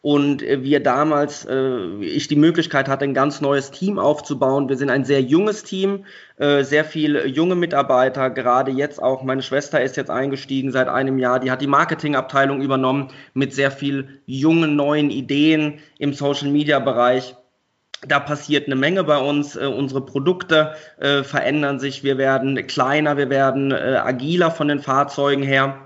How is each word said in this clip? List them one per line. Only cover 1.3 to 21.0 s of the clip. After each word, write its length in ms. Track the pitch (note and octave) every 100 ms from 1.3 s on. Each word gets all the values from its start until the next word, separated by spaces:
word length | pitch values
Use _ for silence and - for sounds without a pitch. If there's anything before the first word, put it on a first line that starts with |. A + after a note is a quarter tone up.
| D3 -
äh, 400 | C3 C3 B2 F2+ G2+
ich 260 | G2+ C#3+ -
die 80 | D3
Möglichkeit 540 | D#3+ E3 - C#3+ C3+
hatte, 160 | C3+ C#3
ein 80 |
ganz 260 | C3+ C#3+ C#3+
neues 320 | C#3+ C#3 C3+
Team 280 | - F#3+ G3+
aufzubauen. 680 | A2+ D3 - C3+ C3 C#3 C3+
Wir 80 | C3
sind 140 | C#3
ein 160 | B2+ C3
sehr 160 | C#3
junges 420 | B2+ D#3 G#3 G#3
Team, 400 | - F#3+ F#3+ G3 G3 - - _
äh, 300 | C#3+ C#3+ C3
sehr 180 | D3
viel 440 | D#3 D#3+ D3+ D3 C3+
junge 280 | C3+ F3 F3+
Mitarbeiter. 760 | E3+ C#3+ C#3 B2+ C3 C3+ C3
Gerade 420 | B2 A#2+ B2 C#3
jetzt 300 | C3 C#3+ -
auch, 220 | C3 C3
meine 180 | C3 C3+
Schwester 400 | C3 C3+ C#3+ D3+
ist 140 | C3 C3+
jetzt 160 | C3
eingestiegen 600 | G#2+ C#3 C3+ - C3+ C3
seit 160 | B2+ B2+
einem 300 | A#2+ C3+ C3
Jahr. 200 | B2+ B2+
Die 120 | B2+
hat 100 | B2+
die 60 | C#3
Marketingabteilung 960 | C#3+ E3 D#3+ D3+ C#3 C3 C#3 C#3 C#3
übernommen 500 | C3+ C3+ C3 C#3 C3+ - -
mit 200 | C3 C#3
sehr 180 | - C#3
viel 480 | C#3 C#3 C#3 C3+ - -
jungen, 500 | C3 D3+ E3 D#3+ D3
neuen 340 | C#3+ D3+ D3
Ideen 720 | A#2+ B2+ C#3 D3+ D#3 D3+ D3 - _
im 140 | C#3+
Social-Media-Bereich. 1200 | C#3 C#3+ C#3+ C#3+ D3 D3 C#3 C3 A#2+ B2 C3 B2+ - _ _ _ _ _ - C3+
Da 140 | C#3+
passiert 460 | C#3+ D3 - D3 C#3+
eine 100 | C3+
Menge 260 | C#3 F#3+
bei 140 | D#3 D3
uns. 400 | C#3 C#3+ C#3+ -
Äh, 80 | C#3
unsere 340 | A#2 C#3 C3+
Produkte, 760 | C3 C#3 C#3 F3+ - D#3+ D#3 - - _